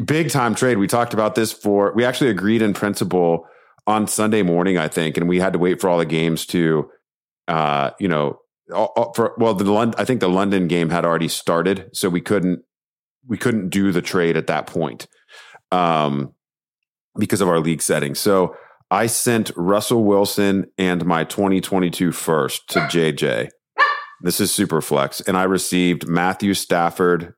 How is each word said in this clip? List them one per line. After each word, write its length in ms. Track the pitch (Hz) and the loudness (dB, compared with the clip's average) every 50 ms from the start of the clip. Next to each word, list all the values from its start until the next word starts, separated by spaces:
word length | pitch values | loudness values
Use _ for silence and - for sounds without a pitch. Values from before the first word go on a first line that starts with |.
| 120 | -2
big 240 | - 143 160 170 143 | 0 0 0 0 0
time 240 | - 139 120 117 104 | 0 0 0 0 0
trade. 240 | - 131 127 120 101 | 2 2 2 2 2
We 80 | 98 | 2
talked 260 | 87 - 120 120 113 - | 2 2 0 0 0 0
about 220 | 104 107 107 - | 0 0 0 0
this 180 | 117 110 107 - | 0 -2 -2 -4
for, 400 | - - 104 101 101 101 101 - | -4 -2 0 2 2 2 2 2
we 100 | 107 123 | 2 0
actually 240 | 123 123 - 151 127 | 0 2 2 2 2
agreed 320 | 104 87 92 104 113 113 110 | 2 2 0 0 2 2 2
in 100 | 104 92 | 0 0
principle 720 | - - 104 98 - 92 90 90 90 87 85 85 82 - - - - _ _ _ _ _ | 0 -2 -2 -2 -2 -2 0 2 2 2 2 2 0 -2 -10 -20 -20 _ _ _ _ _
on 200 | 104 107 107 104 | -2 0 0 0
Sunday 340 | 92 - - 107 107 113 107 | -2 -2 -2 0 0 2 2
morning, 380 | 98 87 85 87 90 95 92 87 | 2 2 2 2 2 2 2 0
I 100 | 78 78 | 0 -2
think, 300 | - 90 82 80 80 87 | -2 -2 -2 -2 -2 -2
and 100 | 85 87 | 0 0
we 100 | 90 90 | 0 0
had 140 | 92 95 87 | 0 0 0
to 60 | 87 | 0
wait 240 | 87 90 87 - - | 0 0 0 0 0
for 80 | 92 | 2
all 80 | 87 85 | 2 2
the 80 | 85 | 0
games 400 | 78 82 80 82 82 82 - - | 0 0 0 0 0 -2 -2 -4
to, 420 | - - 90 85 80 78 76 71 - - _ _ _ _ _ _ _ _ _ _ | -4 -2 0 0 2 2 0 -2 -4 -10 _ _ _ _ _ _ _ _ _ _
uh, 440 | - 82 80 78 73 71 71 69 65 - - | -4 -2 -2 0 0 0 0 -2 -4 -4 -4
you 80 | 101 92 | -2 0
know, 300 | 82 76 73 71 - - _ _ _ _ _ - 85 | 0 0 0 -2 -4 -8 _ _ _ _ _ -8 -4
all, 220 | 95 110 - - | -2 -2 -2 0
all, 160 | 117 117 - - | -2 -2 -2 -2
for, 220 | - 113 101 - | -2 -2 -2 0
well, 160 | - 117 113 107 | 0 0 2 2
the 180 | 92 101 98 | 2 2 2
Lon-, 240 | 104 107 120 117 110 - | 2 2 2 0 0 -2
I 80 | 104 | -2
think 140 | 101 127 113 | -2 0 0
the 100 | 98 90 | 0 0
London 360 | 90 95 101 101 101 95 90 | 2 2 0 0 0 0 0
game 220 | 80 87 87 82 80 | 0 0 0 0 0
had 160 | 82 85 80 | 0 0 0
already 240 | 85 82 82 82 76 | 0 0 0 -2 -2
started, 640 | - - - - 87 82 85 92 98 95 90 - - | -4 -4 -2 -2 0 0 2 0 0 -2 -4 -10 -8
so 160 | - - 95 | -4 -4 -2
we 140 | 87 87 82 | -2 -2 -2
couldn't, 400 | - 104 98 87 90 90 - - _ _ _ _ _ _ _ _ _ _ _ _ | 0 0 0 2 0 -2 -2 -6 _ _ _ _ _ _ _ _ _ _ _ _
we 120 | 127 110 | -8 -8
couldn't 320 | - - 123 117 110 90 90 | -2 -2 0 0 0 -2 -2
do 240 | 80 98 98 98 87 | -2 0 0 2 2
the 100 | 87 82 | 0 -2
trade 340 | - - 95 85 82 80 | -2 0 0 2 2 0
at 120 | 80 78 - | 0 0 -2
that 180 | 80 76 - | -4 -4 -4
point, 400 | - - 90 80 69 57 - - - _ _ _ _ - - - - - - _ _ 92 | -6 -6 -4 -4 -4 -6 -10 -16 -20 _ _ _ _ -20 -20 -20 -20 -20 -20 _ _ 0
um, 600 | 90 87 85 80 78 76 73 71 71 69 69 - _ _ _ _ _ _ _ _ _ _ _ _ _ _ _ _ - | 0 2 2 2 2 0 0 -2 -2 -6 -8 -10 _ _ _ _ _ _ _ _ _ _ _ _ _ _ _ _ -6
because 220 | 107 - 113 92 | -2 -2 0 0
of 80 | 98 90 | 2 2
our 100 | 85 82 | 2 2
league 240 | 78 82 82 73 - | 2 0 -2 -2 -2
settings. 380 | - 90 76 71 71 73 - | -2 0 0 0 -4 -4 -2
So 360 | - 104 98 95 90 82 - - - - - _ _ _ | 0 2 2 4 2 0 -2 -10 -18 -20 -20 _ _ _
I 160 | 92 101 113 | 0 0 0
sent 440 | 117 117 - - 123 117 113 101 - - | 0 -2 -2 0 0 0 0 -2 -4 -4
Russell 480 | - 85 92 101 104 104 - 127 117 110 | -4 0 0 2 0 2 0 0 2 4
Wilson 680 | 101 101 98 101 98 - - 101 101 98 98 - - _ - | 4 4 4 2 2 0 0 0 2 2 0 -2 -4 _ -2
and 260 | 95 92 90 87 82 | 0 0 0 0 0
my 200 | 87 85 80 80 | 0 0 0 0
twenty 360 | - - - 101 95 95 92 | -4 -2 -2 0 2 2 0
twenty-two 520 | 85 - 98 92 92 87 82 - 92 85 76 | 0 0 0 0 0 0 0 0 -2 -2 -2
first 560 | - - - 80 76 67 67 - - - - | -2 -2 0 0 0 0 -2 -4 -8 -10 -4
to 180 | - 90 78 71 | -2 -2 -2 0
J 220 | 80 85 82 78 | 0 0 0 0
J. 380 | 76 69 78 69 60 55 64 - - _ _ _ _ - 571 571 587 - - - - _ | 0 0 -2 -2 -2 -2 -4 -6 -10 _ _ _ _ 0 0 0 0 -4 -8 -14 -18 _
This 180 | - 87 - - | -4 -4 -2 0
is 160 | 104 90 - | 0 0 0
super 260 | - 101 82 82 78 | 0 0 0 0 -2
flex. 400 | - - 76 69 69 71 - - - | 0 0 0 0 0 0 -4 -6 -4
And 140 | - 92 | -2 0
I 60 | 92 92 | 2 2
received 640 | 95 95 90 - - 92 90 90 87 87 - - | 2 2 0 0 0 0 2 2 2 0 0 -2
Matthew 480 | 85 82 85 87 92 95 - 104 98 95 | -2 0 0 0 0 -2 0 0 0 0
Stafford, 800 | - - - 92 87 85 85 - - 92 87 87 82 82 85 - | 0 -2 0 0 2 2 0 0 0 2 2 2 0 -2 -8 -14